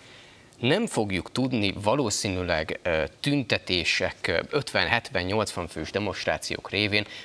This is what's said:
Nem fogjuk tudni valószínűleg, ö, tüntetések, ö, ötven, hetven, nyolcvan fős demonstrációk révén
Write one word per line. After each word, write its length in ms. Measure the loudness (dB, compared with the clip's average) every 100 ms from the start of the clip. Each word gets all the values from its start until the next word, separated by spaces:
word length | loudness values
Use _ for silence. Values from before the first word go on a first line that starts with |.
| -20 -20 -20 -20 -20 -2
Nem 280 | 2 2 2
fogjuk 440 | 0 0 -2 -2
tudni 420 | -2 0 2 0 0
valószínűleg, 960 | 0 2 0 0 0 -2 0 0 0 -4
ö, 200 | 0 0 0 -2
tüntetések, 960 | 0 0 2 -2 2 0 2 0 0 -2 0
ö, 120 | 0 0
ötven, 380 | -2 0 0 2
hetven, 360 | 2 0 -4
nyolcvan 440 | 0 0 0 -4 -6
fős 240 | -6 -4
demonstrációk 800 | -2 -2 -2 -2 -2 -2 -8 -2
révén 360 | 0 2 2 -2 -12